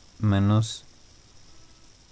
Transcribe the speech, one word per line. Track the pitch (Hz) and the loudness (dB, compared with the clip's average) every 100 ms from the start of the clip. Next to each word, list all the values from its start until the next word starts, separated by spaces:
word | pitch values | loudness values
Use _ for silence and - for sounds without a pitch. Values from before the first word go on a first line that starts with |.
| - - | -20 -6
menos, | 107 98 101 107 110 - - - - - - - - - - - - - - | -2 0 2 0 -2 -8 -18 -20 -20 -20 -20 -20 -20 -20 -20 -20 -20 -20 -20